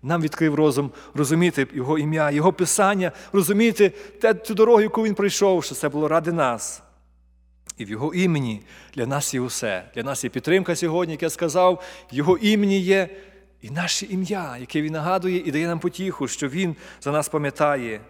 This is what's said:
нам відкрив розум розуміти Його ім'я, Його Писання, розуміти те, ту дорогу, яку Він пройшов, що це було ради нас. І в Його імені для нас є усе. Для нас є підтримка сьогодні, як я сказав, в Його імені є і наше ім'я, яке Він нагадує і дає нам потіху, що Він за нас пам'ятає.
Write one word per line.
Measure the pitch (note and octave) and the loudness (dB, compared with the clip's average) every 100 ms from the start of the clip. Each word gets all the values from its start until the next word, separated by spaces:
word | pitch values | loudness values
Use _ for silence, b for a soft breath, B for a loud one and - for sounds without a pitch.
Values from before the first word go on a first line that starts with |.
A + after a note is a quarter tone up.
| B2+ | -2
нам | E3+ | -2
відкрив | D#3 - D#3+ D3 | -2 0 0 4
розум | D#3 C3 C#3+ B B | 4 4 -2 B B
розуміти | - C#3+ D#3+ F3 D3+ C3+ | -4 0 4 2 2 -4
Його | D3 B2+ D#3 | -4 -2 -2
ім'я, | D3 D#3 D3+ | 0 0 0
Його | C#3+ E3+ | 2 2
Писання, | F#3 F3 - G3 G3+ F3+ B B | 2 -2 2 2 2 -2 B B
розуміти | G3+ D3+ G3+ A#3 G#3+ G3+ B B - | 0 2 4 2 4 2 B B -2
те, | A3+ | 0
ту | G#3 - | 2 -2
дорогу, | G#3+ A3 A#3 | 2 6 8
яку | G#3+ A3+ | 6 0
Він | A3 G3 | -2 0
пройшов, | G3+ - G3 F#3 | -2 2 2 2
що | - C3+ | 0 -4
це | D3+ | -4
було | C#3+ D3+ | -2 0
ради | D#3+ D#3+ | 0 0
нас. | E3+ C3+ A#2 - - _ _ _ _ _ _ _ _ _ - | 0 0 0 -6 -12 _ _ _ _ _ _ _ _ _ -16
І | G#2 | -10
в | |
Його | G#2+ D3 | -6 -4
імені | F3+ F#3 D#3 B2+ G#2+ B B B - | 0 2 2 -2 -6 B B B -6
для | A#2+ | -4
нас | C#3+ C#3+ | -2 -2
є | C3 | -4
усе. | B2 - A2+ F#2 F2+ - | -4 -4 -4 -4 -6 -10
Для | |
нас | B2 C3+ | -6 -6
є | B2 | -6
підтримка | C3 C3+ F#3 F3+ E3 | -6 0 0 0 -2
сьогодні, | E3+ E3 F3 | -2 -2 -4
як | D3+ | -4
я | E3 | -6
сказав, | - E3+ D#3+ F3+ F3+ B B B | -4 -2 4 4 2 B B B
в | B2 | -2
Його | D3 F3+ | 2 2
імені | G#3+ G#3+ G3+ G3 | 4 2 2 2
є | F3+ G3 F#3 B B B B _ | 2 2 0 B B B B _
і | G#2 | -10
наше | C#3+ F3 - G3+ | -6 -4 -4 -4
ім'я, | F#3 F#3 G3 D#3+ B2 | -4 -4 -4 -6 -10
яке | B2 D#3 | -6 -4
Він | D3+ | -2
нагадує | D#3 D#3 F#3 F3+ F3+ F3 | -4 -2 -2 0 -2 -2
і | |
дає | D3 E3+ | -2 -2
нам | E3 | -2
потіху, | F3 F3 F#3 - C3 | -4 -4 -6 -4 -6
що | - C#3+ | -4 -6
Він | D3+ F#3 D3+ B B | -2 -4 -4 B B
за | D3 | -2
нас | D3 D3 | -2 -2
пам'ятає. | D#3 C#3+ - D3 C#3+ A#2+ G#2+ | -2 -4 0 0 0 -4 -8